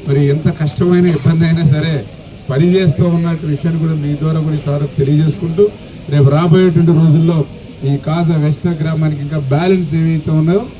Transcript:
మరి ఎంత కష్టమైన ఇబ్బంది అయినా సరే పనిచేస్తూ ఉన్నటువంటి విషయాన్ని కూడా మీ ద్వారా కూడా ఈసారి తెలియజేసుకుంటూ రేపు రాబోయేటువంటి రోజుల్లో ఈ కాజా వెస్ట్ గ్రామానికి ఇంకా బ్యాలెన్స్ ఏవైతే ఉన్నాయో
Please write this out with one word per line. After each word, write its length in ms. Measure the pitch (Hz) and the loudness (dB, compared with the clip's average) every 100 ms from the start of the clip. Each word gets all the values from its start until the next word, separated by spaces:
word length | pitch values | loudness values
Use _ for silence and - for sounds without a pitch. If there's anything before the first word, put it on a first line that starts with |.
మరి 180 | - 139 143 | 0 0 2
ఎంత 200 | 147 180 170 | 2 0 0
కష్టమైన 460 | 156 - 180 180 180 | -4 0 2 4 2
ఇబ్బంది 380 | 156 - 160 165 | 2 2 2 2
అయినా 200 | 165 156 | 2 2
సరే 280 | 147 156 151 - - - - - | 2 0 -4 -6 -16 -20 -20 -6
పనిచేస్తూ 580 | 131 175 185 185 139 175 | 0 2 4 2 2 0
ఉన్నటువంటి 380 | 170 170 165 156 | 0 -2 -4 -4
విషయాన్ని 340 | 143 165 165 | -4 -2 -2
కూడా 120 | 160 | -2
మీ 180 | 156 143 | -2 -4
ద్వారా 260 | 143 156 160 | -2 -2 -2
కూడా 160 | 156 151 | -2 -2
ఈసారి 320 | 143 143 143 - | -2 -2 -4 -2
తెలియజేసుకుంటూ 640 | 139 151 156 - 170 165 208 - - - - | 0 2 2 -2 -4 0 0 0 -18 -18 -4
రేపు 200 | 147 139 | 2 4
రాబోయేటువంటి 640 | 147 175 185 185 170 170 | 4 4 4 4 2 2
రోజుల్లో 460 | 160 165 156 165 165 139 - - - | 4 4 4 2 0 -4 -8 -18 -10
ఈ 100 | 139 139 | -4 -4
కాజా 400 | 151 160 170 165 | -4 -2 0 0
వెస్ట్ 300 | 151 147 180 165 | 0 -2 -4 -4
గ్రామానికి 400 | 156 156 156 147 | -4 -2 -2 -4
ఇంకా 180 | 143 156 135 | -6 -6 -2
బ్యాలెన్స్ 440 | 139 175 190 165 160 | 0 2 0 0 -2
ఏవైతే 360 | 160 165 147 | 0 -2 0
ఉన్నాయో 320 | 156 160 190 247 - | 0 2 0 -2 -14